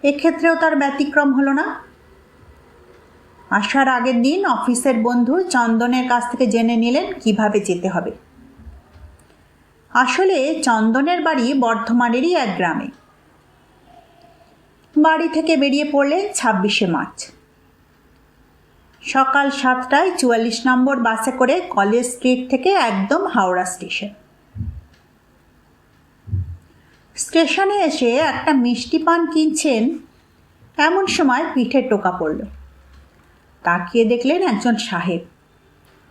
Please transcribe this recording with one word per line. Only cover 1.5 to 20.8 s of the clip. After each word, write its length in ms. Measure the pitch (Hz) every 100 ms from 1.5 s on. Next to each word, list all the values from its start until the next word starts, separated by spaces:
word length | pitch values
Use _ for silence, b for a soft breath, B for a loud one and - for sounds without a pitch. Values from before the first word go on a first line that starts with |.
না। 280 | 277 392 - - _ - - _ _ - - _ - - - - - _ - -
আসার 380 | 196 202 277 269
আগের 340 | 247 240 240
দিন 240 | 247 349 392
অফিসের 480 | 311 - 240 285 233
বন্ধু 400 | 226 240 240 320
চন্দনের 680 | 359 254 233 226 240 254 254
কাছ 220 | 240 226
থেকে 160 | - 247
জেনে 300 | 233 233 233
নিলেন 360 | 233 269 370 370
কিভাবে 400 | 220 208 214 208
যেতে 280 | 202 175 185
হবে। 220 | 175 - - _ _ - - - - _ - - - _ _ _ _ _ _ _
আসলে 720 | 240 254 - 381 349 269 320
চন্দনের 600 | - 226 220 233 285 349
বাড়ি 320 | 320 302 240
বর্ধমানেরই 800 | 277 240 220 - 240 240 240 311
এক 220 | 349 240 180
গ্রামে। 320 | 180 156 - - _ _ _ _ _ _ _ _ _ - _ _ - _ _ _ _ _ _ 302
বাড়ি 300 | 311 320 330
থেকে 280 | 285 320 320
বেরিয়ে 280 | 277 277 294
পড়লেন 400 | 285 277 330 415
ছাব্বিশে 520 | - 247 202 202 - 185
মার্চ। 440 | 156 - - - - _ _ _ _ _ _ _ _ _ _ _ _ _ _ _ _
সকাল 480 | - 269 262 285 277
সাতটায় 680 | 269 254 254 254 269 370 349
চুয়াল্লিশ 460 | 254 233 226 226 254
নম্বর 300 | 254